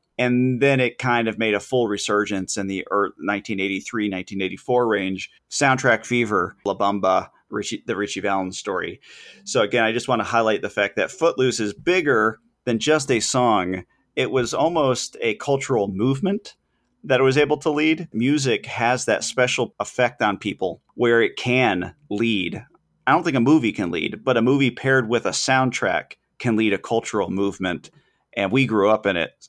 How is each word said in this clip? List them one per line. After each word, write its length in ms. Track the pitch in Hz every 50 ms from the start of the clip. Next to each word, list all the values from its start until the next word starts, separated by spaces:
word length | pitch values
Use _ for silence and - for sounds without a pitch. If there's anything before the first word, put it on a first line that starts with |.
| _ _ _ -
And 420 | 123 123 123 123 127 127 127 117
then 200 | 139 139 135 131
it 180 | 123 117 - -
kind 300 | 131 123 120 117 117 113
of 100 | 98 101
made 160 | 113 107 104
a 60 | 98
full 260 | - - 131 123 117
resurgence 680 | 104 101 98 - - 104 104 104 98 101 95 92 - -
in 100 | 104 98
the 180 | 98 98 90 - -
ear-, 220 | 98 101 98 - - -
nineteen 420 | - 101 104 101 - - 104 95
eighty-three, 480 | 95 98 98 95 - - 120 110 104 101
nineteen 340 | 95 92 92 - 104 95
eighty-four 460 | 95 90 95 - - 131 123 123 123 113
range. 420 | 104 98 95 95 95 92 - - _ _ _ _
Soundtrack 540 | - - 143 135 131 131 139 123 113 107 -
fever, 520 | - 123 120 117 104 107 92 87 - - _ -
La 120 | 101 95
Bamba, 520 | - 101 101 104 98 95 95 92 92 92 - _ _ _ _
Richie, 340 | 113 107 104 - 110 - -
the 80 | 117 101
Richie 260 | 98 101 101 - 95
Valens 380 | 92 98 98 95 92 92 - -
story. 420 | - 104 92 87 87 85 - - _ - - - - - - - -
So 180 | - - 120
again, 220 | 107 101 127 120 110
I 80 | 110
just 160 | 113 117 - 135
wanna 160 | 123 110 98
highlight 380 | - 117 117 113 110 104 85
the 80 | - 98
fact 260 | - 107 98 98 -
that 160 | 107 82 -
Footloose 480 | - - 160 170 - 123 131 127 110 -
is 120 | 107 104
bigger 680 | - - - 170 180 185 147 147 127 107 110 110 107 - _ _ _ _ _
than 160 | 123 117 107
just 300 | - 151 156 151 139 -
a 80 | 123 110
song. 640 | - - - 127 123 120 107 98 90 90 92 92 - _ _ _ _ _ _
It 160 | 135 127 -
was 200 | 127 131 120 -
almost 640 | - - 147 170 170 160 139 131 120 - - - - -
a 160 | - 113 104
cultural 500 | - - 143 139 135 - - 127 107 98
movement 720 | 101 95 95 117 131 139 135 202 190 202 208 - - - _ _ _ _ _ _ _ _ _ -
that 160 | 147 131 123
it 20 |
was 160 | 135 131 123 151
able 180 | 147 135 151 143
to 120 | - 160
lead. 380 | 147 151 156 160 160 160 165 -
Music 540 | - 110 120 139 151 143 135 127 110 - -
has 380 | - - 120 117 120 127 123 -
that 180 | 117 104 -
special 540 | - - - 131 123 123 - 131 117 - - -
effect 420 | 104 - - - 123 117 - -
on 180 | 117 104 95 -
people 440 | - 101 80 - 90 87 95 - _ _ _
where 280 | - 123 117 117 117
it 140 | 110 - -
can 580 | - - 127 123 131 127 107 92 90 90 90 - _ _ -
lead. 540 | 104 104 117 117 107 95 87 85 92 - - _ _ _ _ _ _ _ _
I 60 | 127
don't 100 | 143 175
think 140 | 175 170 135
a 40 | 123
movie 300 | 117 139 156 151 117 104
can 220 | - 110 92 85
lead, 320 | 87 80 85 - - 110 -
but 120 | 131 127
a 60 | 117
movie 300 | 113 127 143 139 139 120
paired 360 | 120 - - 135 135 131 113 107
with 160 | 120 113 -
a 60 | 92
soundtrack 840 | 85 - - 135 131 131 131 123 - - 117 95 85 - - - - - _ _ _ -
can 160 | - 120 110
lead 160 | 110 113 104
a 60 | 98 92
cultural 520 | - - 117 113 - - 113 104 92 92
movement. 640 | 92 98 98 98 - - 92 90 85 76 - - _ _ _ _ _ _ _ _ -
And 160 | 104 101 95
we 140 | 120 135 131
grew 240 | 107 110 101 98 107
up 160 | 110 104 -
in 100 | 101 90
it, 320 | 85 80 - - _ -